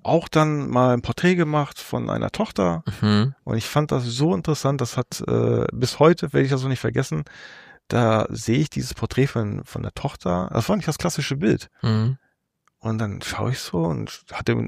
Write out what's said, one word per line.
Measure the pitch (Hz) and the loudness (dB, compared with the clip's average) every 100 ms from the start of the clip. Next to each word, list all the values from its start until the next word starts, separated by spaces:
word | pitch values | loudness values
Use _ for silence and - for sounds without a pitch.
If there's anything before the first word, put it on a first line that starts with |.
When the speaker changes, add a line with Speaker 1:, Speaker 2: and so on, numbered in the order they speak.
Speaker 1:
auch | - 160 - | 0 0 2
dann | 160 156 147 131 | 2 4 2 0
mal | 123 127 | 4 4
ein | 120 | 4
Porträt | - - 180 180 | 0 0 2 2
gemacht | 156 151 143 - | 2 0 -2 -6
von | - 123 113 | -6 -4 -2
einer | 107 117 | -2 -2
Tochter. | - 220 - 90 85 - - | -2 -4 0 0 0 -4 0
Speaker 2:
Mhm. | 104 104 123 - | 2 4 2 -2
Speaker 1:
Und | - 113 | -4 -4
ich | - | -2
fand | 147 151 | 0 0
das | 135 | 0
so | 120 117 156 | -2 0 0
interessant, | 190 165 147 139 139 | 0 0 -2 0 0
das | 120 - | -2 -4
hat, | - - - | -6 -6 0
äh, | 117 117 117 120 | 2 2 2 0
bis | 117 123 - | -2 -2 4
heute | 151 175 160 | 4 4 0
werde | 139 | 2
ich | 135 | 2
das | 135 | 0
noch | 131 | 0
nicht | 127 | -2
vergessen, | 120 120 135 156 - - - - - - - | -2 -2 -2 -4 -6 -12 -20 -20 -20 -18 -2
da | 120 117 110 - | 2 4 4 2
sehe | 110 113 123 | -4 0 0
ich | 151 | 0
dieses | 135 123 | -4 -6
Porträt | - 113 - 135 | -6 -4 0 0
von, | 120 104 104 | 0 -4 -4
von | - - | -8 -8
der | 104 | -8
Tochter, | - 139 - - 87 - | -6 -8 -6 -2 -2 0
das | - 113 | 0 0
war | 202 | 0
nicht | 160 | 0
das | 147 | -2
klassische | 175 - 139 139 | -2 -2 -4 0
Bild. | 208 - - _ | 2 0 -2 _
Speaker 2:
Mhm. | 117 110 113 135 _ _ _ _ _ _ | 0 2 2 -2 _ _ _ _ _ _
Speaker 1:
Und | 110 110 | -6 -4
dann | 107 98 | -4 -6
schaue | - - 107 | -8 -4 -4
ich | 131 | -4
so | - 175 | -4 -2
und | - 131 107 - - | -2 -2 -6 -12 -14
hatte, | - - 117 | -8 -2 -2